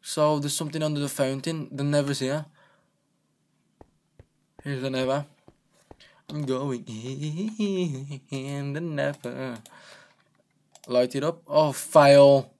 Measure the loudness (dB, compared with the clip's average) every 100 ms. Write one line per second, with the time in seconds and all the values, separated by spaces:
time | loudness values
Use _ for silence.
0 | -10 0 2 2 -2 -6 -6 -4 -4 -4
1 | -6 -4 -4 -4 -6 -8 -10 -6 -2 0
2 | 0 -2 -4 -6 -8 _ _ _ _ _
3 | _ _ _ _ _ _ _ _ -20 _
4 | _ _ _ _ _ _ -10 -6 -6 -4
5 | -2 -2 -6 _ _ _ _ _ _ -20
6 | -20 _ _ -8 -4 -4 -4 -8 -10 -14
7 | -12 -10 -8 -6 -8 -4 -4 -2 -4 -6
8 | -10 -14 _ -12 -8 -8 -8 -8 -6 -4
9 | -4 -6 -12 -10 -10 -12 -18 -20 -20 -20
10 | _ _ _ _ _ _ _ _ -2 0
11 | 0 0 -6 -6 _ 2 2 -2 4 6
12 | 10 10 10 8 2